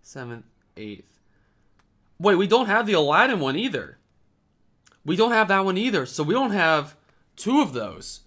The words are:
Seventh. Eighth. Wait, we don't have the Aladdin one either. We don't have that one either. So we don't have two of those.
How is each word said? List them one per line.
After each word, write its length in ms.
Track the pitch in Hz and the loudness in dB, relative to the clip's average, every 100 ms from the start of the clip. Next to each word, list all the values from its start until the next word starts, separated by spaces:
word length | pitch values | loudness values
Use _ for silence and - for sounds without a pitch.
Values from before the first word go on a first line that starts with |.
Seventh. 420 | - 143 123 117 107 _ _ - | -20 -16 -14 -14 -16 _ _ -16
Eighth. 440 | 107 101 - _ _ _ _ _ _ _ _ _ _ _ | -14 -14 -20 _ _ _ _ _ _ _ _ _ _ _
Wait, 180 | 185 185 | 2 4
we 100 | 196 | 4
don't 200 | 226 233 | 2 2
have 200 | 208 214 | 0 2
the 60 | |
Aladdin 480 | 185 143 156 247 220 | 2 4 4 2 2
one 160 | 135 139 | -2 -2
either. 420 | 247 156 76 - _ _ _ _ _ _ _ _ _ _ | -4 -6 -10 -16 _ _ _ _ _ _ _ _ _ _
We 120 | - 175 | -6 0
don't 160 | 226 | 2
have 160 | 233 208 | 2 2
that 160 | 196 | 2
one 120 | 196 185 | 0 0
either. 300 | 240 202 127 | 0 -2 -4
So 160 | - | -6
we 120 | 151 | -2
don't 180 | 226 262 | 0 0
have 420 | 202 165 156 143 - _ _ _ - | 0 2 2 -2 -14 _ _ _ -10
two 240 | 202 269 | 0 2
of 120 | 240 | 2
those. 480 | 123 104 80 - - | -4 -8 -12 -16 -18